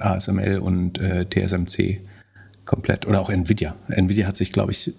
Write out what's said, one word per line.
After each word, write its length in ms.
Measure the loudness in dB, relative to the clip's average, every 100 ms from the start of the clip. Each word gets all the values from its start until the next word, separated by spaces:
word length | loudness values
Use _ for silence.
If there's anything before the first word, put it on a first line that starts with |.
A 160 | 0 0
S 100 | 0
M 140 | 0
L 180 | 0 0
und, 400 | 0 0 0 -2
äh, 260 | -2 -2
T 160 | 0 0
S 120 | 0
M 160 | 0 -2
C 320 | 0 0 -2 -8 -20 _ -20 -20 -20
komplett, 420 | -2 0 0 -2 2
oder 140 | 0
auch 100 | 2
Nvidia. 460 | 0 2 0 -2 -6 -4
Nvidia 400 | 0 2 2 0
hat 100 | 0
sich, 140 | 0
glaub 180 | 0 0
ich, 240 | -2 -6